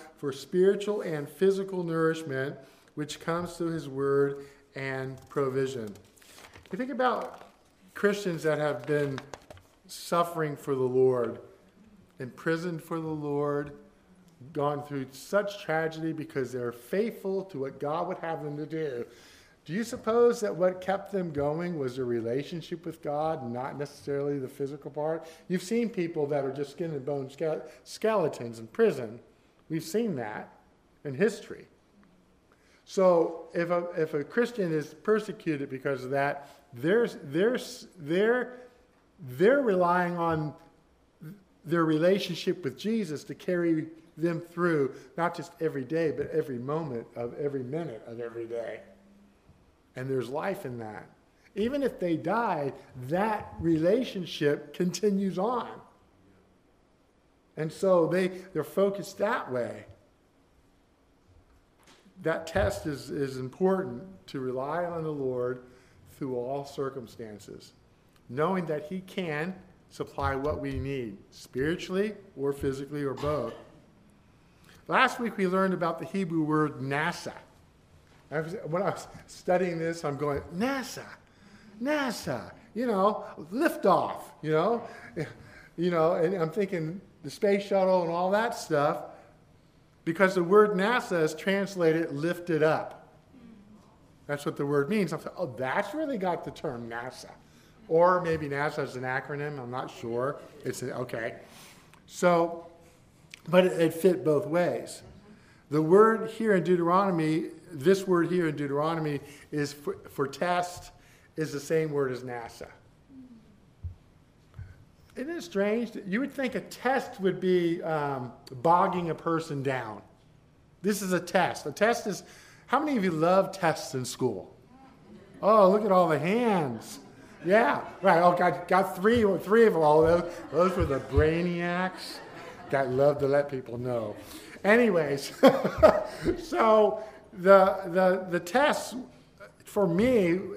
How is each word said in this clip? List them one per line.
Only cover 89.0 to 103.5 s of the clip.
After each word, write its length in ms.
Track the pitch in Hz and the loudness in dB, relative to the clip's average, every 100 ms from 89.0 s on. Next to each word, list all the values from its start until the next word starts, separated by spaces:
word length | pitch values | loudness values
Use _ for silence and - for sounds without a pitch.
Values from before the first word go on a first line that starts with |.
| - - - - _ _ _ _ _ _ - | -6 -16 -20 -20 _ _ _ _ _ _ -2
because 300 | 165 190 185 | 4 4 4
the 80 | |
word 280 | 170 208 208 | 6 8 8
nasa 520 | 180 202 247 233 175 | 4 2 0 0 2
is 100 | 156 | 2
translated 800 | 156 - 196 190 185 165 160 165 | 0 0 0 0 2 4 4 0
lifted 520 | 143 165 175 - 156 | -2 -2 -2 0 2
up. 440 | 156 135 - - - - _ - - - - - - - - - - | 4 2 -2 -12 -20 -20 _ -20 -20 -20 -20 -20 -20 -20 -20 -16 -8
That's 180 | 143 165 | -6 -4
what 120 | 151 | -4
the 80 | 143 | 0
word 240 | 143 139 | 2 2
means. 240 | 214 175 | 2 0
I'm 60 | 151 | -4
thinking, 180 | - - | -8 -8
"Oh, 160 | 175 123 | -8 -4
that's 360 | 127 156 208 | -2 -2 -2
where 120 | 302 311 | -4 -4
they 120 | 247 | -2
got 260 | 185 - | -2 -2
the 80 | - | -6
term 380 | - 165 120 117 | -8 -8 -8 -10
nasa." 400 | 117 127 - - - - - - - - | -10 -10 -12 -16 -20 -20 -20 -20 -18 0
Or 340 | 160 175 180 | 4 6 4
maybe 280 | 165 160 147 | 0 -4 -2
nasa 340 | 139 147 - | -2 -2 -4
is 120 | 131 123 | -6 -6
an 80 | |
acronym, 560 | 127 131 135 143 147 147 | -4 -4 -6 -8 -8 -8
I'm 120 | 120 | -8
not 180 | 123 156 | -8 -8
sure. 500 | - 117 117 131 - - - 131 | -8 -6 -2 -2 -4 -12 -12 -10
It's 180 | - | -8
a, 100 | 127 123 | -8 -8
okay. 400 | 123 123 117 - - - - - - - - | -6 -6 -6 -8 -18 -20 -20 -20 -20 -20 -18
So, 640 | - 180 170 170 - - - - - _ _ - - | 0 4 4 2 -2 -14 -20 -20 -20 _ _ -20 -18
but 180 | - | 2